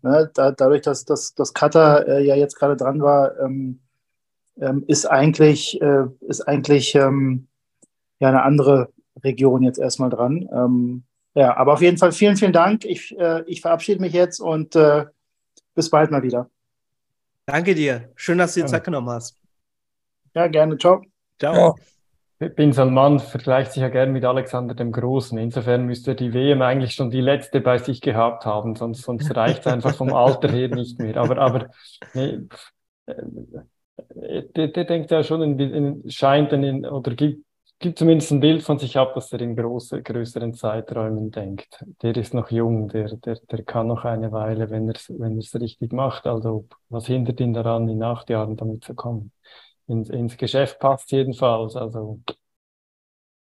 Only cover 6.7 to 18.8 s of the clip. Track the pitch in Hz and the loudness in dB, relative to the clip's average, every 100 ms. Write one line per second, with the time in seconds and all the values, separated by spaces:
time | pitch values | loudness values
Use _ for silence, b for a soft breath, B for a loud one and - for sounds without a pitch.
6.7 | 143 135 143 135 139 135 127 - _ _ | 2 4 4 4 2 0 -2 -6 _ _
7.7 | _ _ _ _ _ 135 131 131 147 135 | _ _ _ _ _ 2 4 4 4 6
8.7 | 139 123 _ _ - 135 120 135 127 127 | 4 2 _ _ -8 -4 2 4 4 2
9.7 | 127 131 - 127 110 123 165 185 123 123 | 0 -4 -2 -2 0 -2 -2 -4 -2 0
10.7 | 123 123 127 - _ _ 147 127 - 135 | 2 0 -6 -12 _ _ 2 2 4 2
11.7 | 147 175 175 180 - 208 196 196 170 180 | 4 4 4 2 4 2 4 4 4 4
12.7 | 214 208 175 - - 170 165 165 165 170 | 2 -4 -8 -10 -4 -2 -2 -6 -6 -2
13.7 | 165 - 196 180 175 180 - 175 156 156 | 0 0 -2 0 2 0 0 -4 -4 0
14.7 | 165 151 147 147 _ _ _ _ _ _ | 4 6 6 0 _ _ _ _ _ _
15.7 | - 160 151 156 143 127 120 123 _ _ | -4 2 2 2 0 -2 -4 -6 _ _
16.7 | _ _ _ _ _ _ _ - 147 175 | _ _ _ _ _ _ _ -6 -2 0
17.7 | 165 143 120 120 - - 175 170 175 147 | 0 0 -2 -8 -8 -2 0 2 0 -2
18.7 | 160 | -2